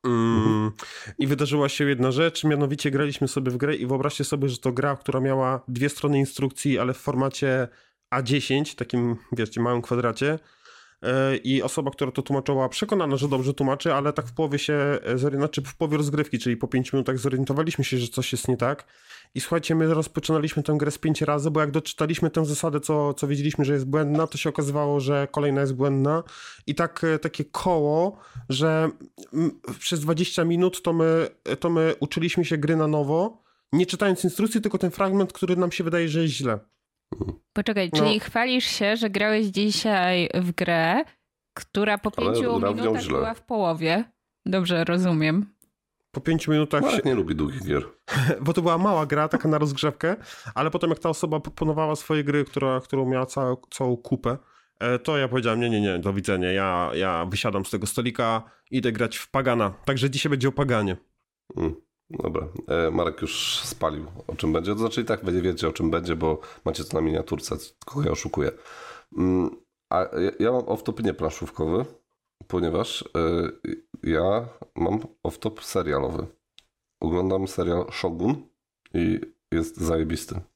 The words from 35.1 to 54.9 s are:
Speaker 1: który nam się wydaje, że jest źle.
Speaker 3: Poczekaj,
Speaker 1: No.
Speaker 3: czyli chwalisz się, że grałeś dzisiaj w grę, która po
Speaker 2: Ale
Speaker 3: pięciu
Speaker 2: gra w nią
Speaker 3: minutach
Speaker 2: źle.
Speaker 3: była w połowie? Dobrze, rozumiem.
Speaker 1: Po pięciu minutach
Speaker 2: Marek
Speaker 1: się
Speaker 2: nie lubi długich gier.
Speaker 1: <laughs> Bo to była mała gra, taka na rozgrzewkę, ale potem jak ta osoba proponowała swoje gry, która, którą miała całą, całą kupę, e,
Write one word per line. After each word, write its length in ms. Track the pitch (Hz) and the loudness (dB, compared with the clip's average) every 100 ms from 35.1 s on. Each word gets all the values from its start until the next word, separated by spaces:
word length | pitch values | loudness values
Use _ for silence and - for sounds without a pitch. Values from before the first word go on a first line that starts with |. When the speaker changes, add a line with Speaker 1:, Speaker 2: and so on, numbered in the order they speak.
| 196 185 | 2 0
Speaker 1:
który 240 | - 180 180 | -2 0 2
nam 160 | 180 | 2
się 120 | - | 0
wydaje, 240 | 165 170 165 | 0 0 2
że 140 | 151 | 2
jest 120 | 160 | 2
źle. 240 | 131 131 107 - _ _ _ _ - - - _ | 0 -2 -2 -6 _ _ _ _ -6 -6 -6 _
Speaker 3:
Poczekaj, 380 | - 202 202 180 | -4 0 0 2
Speaker 1:
No. 60 | 160 | 4
Speaker 3:
czyli 220 | 208 214 | 4 2
chwalisz 440 | - 233 247 254 | 0 -2 0 0
się, 320 | - - 202 226 | 0 0 0 2
że 140 | 226 | 0
grałeś 360 | 196 214 214 214 | 0 2 2 2
dzisiaj 840 | 190 208 202 226 196 180 180 170 | 2 0 2 2 4 4 2 2
w 180 | - 180 | 0 0
grę, 520 | 175 180 170 165 208 320 _ _ _ _ | 0 2 4 4 2 0 _ _ _ _
która 440 | - - - 208 208 | -18 -6 0 2 2
po 120 | 214 - | -2 0
Speaker 2:
Ale 100 | - | 0
Speaker 3:
pięciu 260 | 113 - 233 | 2 2 2
Speaker 2:
gra 120 | 98 | 2
w 40 | 107 | 0
nią 60 | |
Speaker 3:
minutach 200 | 113 110 | 0 0
Speaker 2:
źle. 160 | 101 67 | 0 0
Speaker 3:
była 160 | 65 | -2
w 80 | 226 | -4
połowie? 600 | _ 220 180 160 160 175 233 _ _ _ - | _ 0 0 0 2 0 0 _ _ _ -2
Dobrze, 380 | 190 175 175 | 0 2 2
rozumiem. 640 | 165 175 180 160 156 165 202 _ - _ _ _ _ | 2 2 4 4 4 2 0 _ -20 _ _ _ _
Speaker 1:
Po 100 | - | -6
pięciu 300 | 135 165 - | 0 0 2
minutach 320 | 151 151 147 | 2 4 2
Speaker 2:
Marek 200 | 277 240 | 2 2
Speaker 1:
się 60 | 143 | 2
Speaker 2:
nie 60 | |
lubi 200 | 123 82 | 2 0
długich 280 | 76 73 131 | 0 -2 -2
gier. 240 | 95 73 - - - | -2 -2 -2 -16 -4
Speaker 1:
<laughs> 300 | 135 131 120 | 0 2 0
Bo 80 | 139 | 0
to 100 | 170 | 2
była 160 | 170 165 | 2 2
mała 280 | 196 175 147 | 4 2 2
gra, 220 | 147 156 | 0 2
taka 200 | 156 165 | 0 2
na 100 | 151 | 2
rozgrzewkę, 580 | 147 139 156 - 160 220 - - - | 0 0 -2 -2 -2 -4 -8 -16 -10
ale 160 | 113 151 | -2 -2
potem 200 | 170 170 | 0 -2
jak 80 | 160 | 0
ta 100 | 170 | -2
osoba 320 | 156 170 156 | -2 -2 -4
proponowała 560 | - - 156 151 156 151 | -6 -4 -2 0 0 -2
swoje 280 | - 156 | 0 0
gry, 200 | 143 147 | 2 0
która, 360 | 139 - 135 131 | 0 -2 0 0
którą 260 | 131 135 131 | -2 0 0
miała 200 | 131 131 | 0 -2
całą, 300 | 139 127 123 - | -2 -2 -2 -6
całą 260 | - 127 120 | -4 0 0
kupę, 420 | - 127 113 135 _ _ _ _ | 0 -2 0 -4 _ _ _ _
e, 180 | 117 | -2